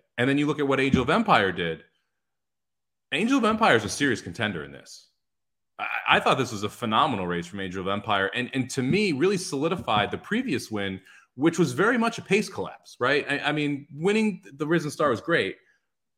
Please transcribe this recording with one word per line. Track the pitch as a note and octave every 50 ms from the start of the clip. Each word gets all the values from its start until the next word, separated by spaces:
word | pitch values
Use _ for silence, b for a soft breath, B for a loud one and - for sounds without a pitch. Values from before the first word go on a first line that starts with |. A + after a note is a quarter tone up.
| _ _ _ -
and | A#2+ C3+
then | C#3
you | C#3+ D3
look | C#3+ D3 C#3+
at | C#3+
what | C3+ C3+ C3
Angel | C3 C3+ C3 C3+
of | B2 B2
Empire | E3 A3 A#3 G#3 E3 A#2+ G2+ F#2+
did, | F2 F2+ F2 E2 D#2+ D#2+ - _ _ _ _ _ _ _ _ _ _ _ _ _ _ _ _ _ _ _ _ _ _ _ _ _
Angel | - D3 G3+ A#3 C#4
of | C#4 A3
Empire | G#3 F#3+ G#3+ A3 G3 C#3
is | A#2 G2+
a | G2+
serious | - - C#3+ C#3 A2+ F#2
contender | - F#2+ E2+ - A2+ G#2+ F#2 D#2+ D2
in | C#2+
this. | C#2 B1 - - - - _ _ _ _ _ _ _ _ _ _ _ _ _ _ _ -
I, | A2 A2 A2+ A#2 F#2 -
I | D3 G3+
thought | - A#3+ D3+
this | C3 B2 G#2+
was | A2 G2 G#2
a | G2+
phenomenal | - - B2 A2 A2 A#2 C#3+ D#3 B2 G2 F#2
race | F2 F2 F2 E2+
from | - G#2 G2
Angel | F#2+ F#2 F2+ G2
of | F#2
Empire, | F#2+ G2 G#2 G#2 A2 G#2 G2 G2 G2 -
and, | A#2 B2 A2+ -
and | C3+ B2 A2+
to | - -
me, | B2 C3 D#3+ G3+ G#3+ G3
really | D3+ B2+ D#3 F#3+ G#3
solidified | F3 - - D3 C#3 C#3+ F3 F#3+ F3 - - A2 G#2 G2+ G2
the | -
previous | F#2 - - - A#3 C4+ B3 D3+ A2 - -
win, | A2 G#2 G2+ G2 F#2+ F#2 b b b b b b _
which | B2+ C#3 E3 D#3+ F#3
was | F3 C3+ B2
very | B2+ F#3+ A3+ C4
much | A#3 A3+ A#3 A#3
a | -
pace | F3 - G3 G#3+ G#3 -
collapse, | - - F#2 D2 - - _ - - _
right? | A#2+ B2+ C#3+ D3 - C3
I, | C#3+ C3+ - C#3+
I |
mean, | D3 D3+ D3 C#3+ D3 C3+ C#3+ _ C#3
winning | C#3+ D#3+ G3 G#3 A3 A3 G#3+ F#3 F3 _ - C#3
the | C#3 D#3
Risen | D3 E3+ E3+ D3 D3+
Star | C3+ - D#3 D3
was | A#2+ G#2
great, | - - E3+ C#3+ G2+ F#2+ - - _ _ _ _ _ _ _ _ _ _ _